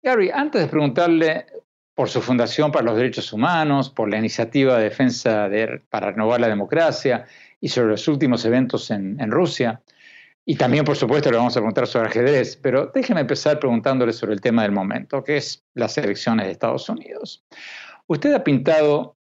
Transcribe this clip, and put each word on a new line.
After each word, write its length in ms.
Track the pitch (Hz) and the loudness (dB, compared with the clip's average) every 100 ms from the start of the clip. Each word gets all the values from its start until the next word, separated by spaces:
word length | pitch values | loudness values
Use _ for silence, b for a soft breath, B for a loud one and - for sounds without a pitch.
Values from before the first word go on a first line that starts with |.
Garry, 260 | 262 247 185 | 2 2 2
antes 320 | 131 302 233 | 0 -2 -2
de 60 | 151 | 0
preguntarle 800 | 156 147 127 175 165 165 156 - - _ _ _ - | 0 0 2 2 4 2 0 -8 -18 _ _ _ -4
por 120 | 127 | -2
su 140 | 123 | -2
Fundación 500 | 117 127 117 - 151 | 0 0 0 0 0
para 140 | 143 117 | 2 0
los 100 | 110 | 0
Derechos 380 | 127 107 - | 0 -2 -8
Humanos, 560 | 107 139 170 151 139 135 | -2 0 2 2 0 -2
por 180 | - 110 | -4 -2
la 120 | 107 | -2
iniciativa 580 | 110 - 117 143 135 120 | -2 -2 -2 2 4 4
de 60 | |
defensa 680 | 107 - 131 117 123 107 101 | 2 2 0 0 0 0 0
de, 320 | 104 113 - _ | 0 -2 -6 _
para 220 | 110 98 | -4 -4
renovar 280 | 101 110 120 | -2 0 2
la 80 | 117 | 2
democracia 800 | 104 98 151 160 135 139 117 B B B B | 0 0 2 2 0 -2 -2 B B B B
y 100 | - | -4
sobre 180 | - 113 | 0 2
los 200 | 107 - | 2 0
últimos 380 | 143 139 117 113 | 0 2 2 2
eventos 460 | 123 123 107 - | 2 2 -2 -4
en, 280 | 104 95 104 | -6 -6 -6
en 120 | 110 | -2
Rusia, 500 | 127 160 - 120 113 _ B B B B B - | 0 0 0 -4 -4 _ B B B B B -6
y 80 | |
también, 320 | 151 127 143 143 | 0 2 2 2
por 100 | 143 | 0
supuesto, 360 | 120 131 139 | 2 2 2
le 60 | 117 | 2
vamos 200 | 120 120 | 2 0
a 40 | |
preguntar 260 | 107 107 120 | -2 -2 -2
sobre 220 | 123 110 | 0 0
ajedrez, 480 | 113 123 143 120 - | 0 2 2 0 -4
pero 340 | 139 127 139 | 0 0 0
déjeme 280 | 269 - 185 | -2 0 0
empezar 360 | 131 147 151 147 | 0 0 0 0
preguntándole 560 | 135 117 135 131 120 | 0 0 0 0 0
sobre 220 | 117 104 104 | -2 -4 -2
el 60 | |
tema 200 | 123 117 | 0 2
del 100 | 107 | 2
momento, 520 | 101 95 120 - 139 | 0 -2 -6 -6 -8
que 140 | 135 147 | -2 -4
es 260 | - - _ | -4 -12 _
las 240 | - 110 - | -6 -4 -2
elecciones 480 | 104 101 - 110 95 | -4 -4 -2 -2 -2
de 60 | |
Estados 360 | - 113 131 - | -4 -4 -4 -6
Unidos. 540 | 226 - - - - _ B B B B B _ | -10 -10 -14 -14 -16 _ B B B B B _
Usted 300 | 151 285 294 | -2 2 2
ha 80 | |
pintado 720 | - 135 131 160 151 147 - _ | 2 2 4 4 4 2 -2 _